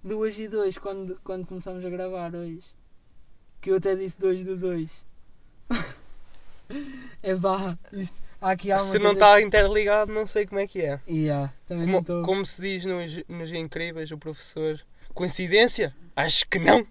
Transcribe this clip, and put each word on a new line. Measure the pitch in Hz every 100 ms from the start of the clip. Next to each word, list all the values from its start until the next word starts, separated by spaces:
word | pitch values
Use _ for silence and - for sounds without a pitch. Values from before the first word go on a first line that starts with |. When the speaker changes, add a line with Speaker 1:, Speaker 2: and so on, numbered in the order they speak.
Speaker 1:
duas | 185 214 220 208
e | 220
dois | 214 196 185
quando, | 196 196 185 180
quando | - 185 180
começamos | 185 190 185
a | 180
gravar | 180 185 185 170
hoje. | 170 170 165 - - - - - - - - - -
Que | 190
eu | 190
até | 190
disse | 190 190 -
dois | 190 185
de | 185
dois. | 185 185 170 160 - - - - - - - -
<laughs> | 240 156 - - - - - - - - 269 269 262 254 -
É | 196
vá, | 190 190 190 190 170 -
isto, | 202 180 - - -
há | 190
aqui | 190 196
alguma | 196 196
Speaker 2:
Se | 202
não | 208
Speaker 1:
coisa | 196
Speaker 2:
tá | 208 208
Speaker 1:
que |
Speaker 2:
interligado, | 214 214 202 208 208 214 208
não | 214
sei | 214 214 208
como | 202
é |
que | 202 190
é. | 151 143 -
Speaker 1:
Yeah, | 160 151 143 139 - -
também | 175
Speaker 2:
Como, | 170 185
Speaker 1:
não |
tô. | 170 175
Speaker 2:
como | 175 196
se | 196 -
diz | 196 185
nos, | 185 180 170 165 160
nos | 170 160
Incríveis, | 170 160 165 170 160 156
o | 156
professor, | 160 151 - - 156 156 - - -
coincidência? | - 180 - 180 202 240 - 165 - -
Acho | - 156 - -
que | 190
não. | 165 240 202